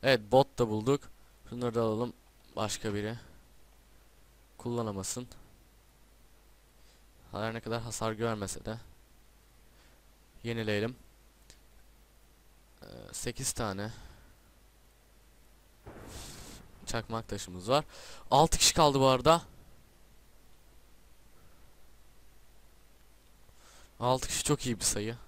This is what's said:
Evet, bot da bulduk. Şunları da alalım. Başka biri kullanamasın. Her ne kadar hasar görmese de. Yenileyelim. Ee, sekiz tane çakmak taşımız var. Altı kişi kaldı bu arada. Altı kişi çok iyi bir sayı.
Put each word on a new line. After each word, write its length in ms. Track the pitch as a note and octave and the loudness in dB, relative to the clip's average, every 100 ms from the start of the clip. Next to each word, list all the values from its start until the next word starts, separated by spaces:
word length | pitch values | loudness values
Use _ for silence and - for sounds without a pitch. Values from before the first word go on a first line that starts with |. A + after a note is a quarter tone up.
Evet, 280 | C3+ B2+ G#2 | 4 2 6
bot 280 | B2+ C3+ - | 6 6 2
da 100 | A#2+ | 0
bulduk. 400 | G#2+ A2 C#3+ - - - - - | 2 0 0 -2 -20 -20 -20 -14
Şunları 260 | A#2+ A#2+ A#2 | -6 -2 0
da 60 | |
alalım. 320 | A2+ G#2+ A#2+ - - - - - | 0 0 -2 -6 -20 -20 -14 -6
Başka 380 | G#2+ - A2 | -4 -4 -4
biri 220 | G2+ G#2 A2+ - - - - - - - - - - - - - - | -4 -4 -8 -14 -20 -20 -20 -20 -20 -20 -20 -20 -20 -20 -20 -20 -12
kullanamasın. 720 | B2 A#2+ A2+ G2 F#2+ - B2 - - - - - - - - - - - - - - - - - - - - | -6 -4 -4 -4 -6 -8 -10 -16 -20 -20 -20 -20 -20 -20 -20 -20 -20 -20 -20 -20 -20 -20 -20 -20 -20 -20 -12
Her 220 | G2+ A2 | -6 -4
ne 60 | A2+ | -4
kadar 220 | A2 A#2 | -4 -6
hasar 300 | A#2 G#2+ A2+ | -4 -4 -4
görmese 540 | G#2+ A#2 G#2+ G2 - - | -2 -2 -2 -4 -6 -8
de. 120 | A2 - - - - - - - - - - - - - - - - | -10 -12 -20 -20 -20 -20 -20 -20 -20 -20 -20 -20 -20 -20 -20 -20 -12
Yenileyelim. 520 | A#2 A#2 G#2+ G#2 A2 B2+ - - - _ - - - - - - - - - - - - - - | -6 -4 0 0 0 -6 -20 -20 -20 _ -20 -20 -20 -20 -20 -20 -20 -20 -20 -20 -20 -20 -20 -20
Ee, 40 | - B1 G1+ | -20 -18 -14
sekiz 400 | - - A#2+ C3+ | -8 -8 -4 -6
tane 400 | - A2 F#2+ G#2+ - - - - - - - - - - _ - - - - - - - - - - - - - - - - - - - | -2 -2 -2 -6 -8 -18 -20 -20 -20 -20 -20 -20 -20 -20 _ -20 -20 -20 -20 -20 -20 -20 -20 -20 -18 -16 -14 -14 -14 -16 -18 -20 -18 -8
çakmak 420 | A#2+ - A2+ - | -6 -4 -8 -6
taşımız 420 | G2+ - F2+ F#2 | -8 -8 -10 0
var. 160 | C#3 D3+ - - - - | 0 0 -14 -18 -16 4
Altı 260 | C3 E3 - | 8 8 6
kişi 160 | - | 4
kaldı 260 | - D3+ C#3 | 8 6 8
bu 80 | C3+ | 6
arada. 340 | C3 C3 E3 - - - - - - - - - - - - - - - - - - - - - - - - - - - - - - - - - - - - - - - - - - - - - - | 6 6 6 4 -20 -20 -20 -20 -20 -20 -20 -20 -20 -20 -20 -20 -20 -20 -20 -20 -20 -20 -20 -20 -20 -20 -20 -20 -20 -20 -20 -20 -20 -20 -20 -20 -20 -20 -20 -20 -20 -20 -20 -20 -20 -20 -20 -20 -2
Altı 280 | A#2+ C3 - | 2 2 0
kişi 160 | - | -2
çok 220 | - D3 B2+ | 0 0 0
iyi 140 | A2 | 0
bir 60 | - | 0
sayı. 300 | G#2+ G#2 A#2+ | 0 -4 -6